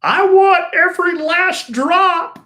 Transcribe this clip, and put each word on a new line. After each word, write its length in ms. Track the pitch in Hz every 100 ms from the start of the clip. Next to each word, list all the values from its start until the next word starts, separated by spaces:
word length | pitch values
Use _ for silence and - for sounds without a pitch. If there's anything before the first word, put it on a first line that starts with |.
I 240 | - 277 392
want 480 | 381 392 359 339
every 440 | 311 359 - 349 349
last 540 | 311 339 370 - -
drop. 640 | 233 285 349 381 339 - -